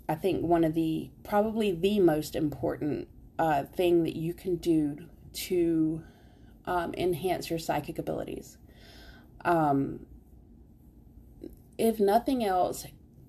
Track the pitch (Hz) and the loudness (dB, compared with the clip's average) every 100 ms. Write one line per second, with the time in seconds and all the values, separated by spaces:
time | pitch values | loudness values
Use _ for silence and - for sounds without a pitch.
0 | - 156 196 143 165 170 160 165 160 156 | -6 -2 0 0 2 4 4 2 -2 -4
1 | - - - 208 220 220 208 165 196 208 | -6 -16 -2 0 0 0 0 0 2 4
2 | 170 151 147 - 151 135 156 - 151 104 | 4 4 -2 -4 -4 -2 -4 -4 -4 -4
3 | - - - - 160 143 - - 175 170 | -8 -18 -10 -2 0 0 -2 0 4 4
4 | 160 - 160 - 190 170 175 156 147 143 | 2 -2 -6 -6 -4 -2 2 2 0 -4
5 | - - - - - 180 170 160 156 160 | -14 -20 -16 -12 -2 0 2 2 2 -2
6 | - - - - - - - 180 170 - | -10 -20 -20 -20 -20 -12 -4 -4 -4 -2
7 | 180 147 185 165 - 165 170 147 - 160 | -2 0 -2 -4 -4 -4 -2 -4 -4 -8
8 | 156 156 - - - - - - - - | -6 -6 -6 -10 -12 -20 -20 -20 -20 -20
9 | - - - - - 165 151 139 - - | -20 -20 -20 -6 0 4 4 2 0 -6
10 | - - - - - - - - - - | -14 -20 -20 -20 -20 -20 -20 -20 -20 -20
11 | - - - - - - - - 226 214 | -20 -20 -20 -20 -20 -20 -14 0 0 4
12 | 196 226 285 254 208 180 - - - - | 4 4 2 0 0 2 0 -2 -12 -18
13 | - - | -20 -20